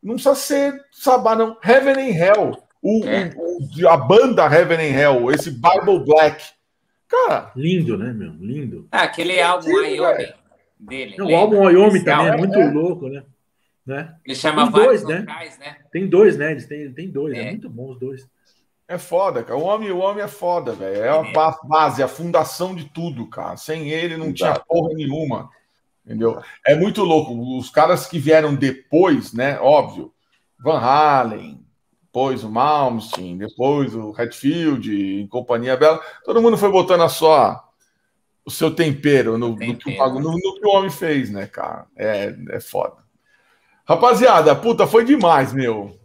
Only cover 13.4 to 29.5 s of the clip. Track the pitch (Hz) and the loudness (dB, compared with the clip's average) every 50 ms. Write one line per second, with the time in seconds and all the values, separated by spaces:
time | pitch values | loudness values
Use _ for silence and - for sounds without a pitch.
13.4 | _ _ _ _ _ _ _ _ _ 127 135 139 151 160 - _ _ - 135 127 | _ _ _ _ _ _ _ _ _ -12 -10 -10 -10 -14 -18 _ _ -12 -12 -4
14.4 | - 156 151 151 - 120 110 202 214 262 247 - - - - 180 220 - - 165 | -2 -2 0 2 0 4 6 6 6 6 4 2 0 -4 -6 -6 -6 -10 -14 -16
15.4 | 170 156 - _ - 147 - _ _ _ _ 165 196 190 156 180 214 202 156 143 | -16 -18 -20 _ -20 -20 -20 _ _ _ _ -6 -4 0 4 6 6 6 4 2
16.4 | 143 156 160 131 120 - 147 147 147 139 123 135 165 190 151 139 147 156 131 - | -4 -6 -6 -8 -10 -14 -14 -14 -14 -16 -16 -14 -16 -10 -8 -8 -6 -6 -8 -8
17.4 | 110 107 180 220 - 262 117 110 127 135 127 120 127 131 139 123 - _ _ _ | -10 -10 -10 -12 -14 -16 -18 -16 -16 -16 -14 -12 -12 -12 -12 -14 -20 _ _ _
18.4 | _ _ _ _ _ _ _ _ _ _ 170 175 175 - 165 175 196 196 156 123 | _ _ _ _ _ _ _ _ _ _ -14 -14 -12 -4 -2 -2 0 0 -2 -4
19.4 | 113 - 113 135 156 185 208 220 220 208 185 175 185 196 208 208 202 - - - | -6 -6 -6 -6 -2 -2 -4 -4 -4 -6 -6 -4 -4 -4 -4 -6 -8 -10 -12 -8
20.4 | - 175 175 175 151 123 110 98 95 95 98 101 107 120 147 156 156 - - 156 | -6 -4 -4 -4 -4 -6 -10 -8 -8 -8 -6 -4 -2 0 0 0 -2 -2 0 0
21.4 | 156 139 - - - 127 156 156 156 147 127 117 135 123 - - 160 175 170 170 | 0 0 0 -4 -6 0 2 2 2 2 2 -2 -4 -4 -4 -8 -10 -2 0 0
22.4 | 160 151 - - 175 185 190 175 151 - _ 165 165 170 147 117 113 - - - | 0 0 -4 -8 -8 -8 -8 -12 -14 -16 _ -10 -10 -10 -8 -10 -12 -14 -12 -12
23.4 | - 85 90 - - - 156 165 156 147 151 160 170 175 165 160 160 156 139 - | -12 -12 -12 -14 -10 -10 -10 -8 -6 -6 -6 -6 -6 -6 -6 -6 -8 -8 -6 -2
24.4 | - 156 147 - - _ 165 170 156 165 156 160 151 139 139 156 160 143 117 101 | -2 -2 -2 -2 -4 _ -2 -2 -2 -2 -6 -6 -6 -6 -6 -6 -6 -6 -6 -8
25.4 | - - _ _ _ _ _ _ _ _ _ _ _ - 120 110 113 113 - - | -10 -14 _ _ _ _ _ _ _ _ _ _ _ -14 -8 -2 -2 -2 -2 -2
26.4 | - - - - _ - 147 156 175 214 - 220 202 180 160 156 151 - 120 120 | -12 -20 -20 -4 _ 2 2 2 2 -2 0 -2 0 2 2 2 0 -2 -8 -10
27.4 | 120 127 127 127 123 - - 151 151 160 180 156 - - - 170 127 147 160 160 | -8 -8 -8 -8 -10 -4 2 2 2 2 2 -2 -2 -8 -8 -6 0 4 4 4
28.4 | 156 151 143 131 139 135 127 - _ _ - 160 185 185 151 123 - - - 113 | 4 2 -2 0 -2 -2 -4 -6 _ _ 2 2 4 4 2 0 -2 -6 -6 -4
29.4 | 127 139 | -4 -4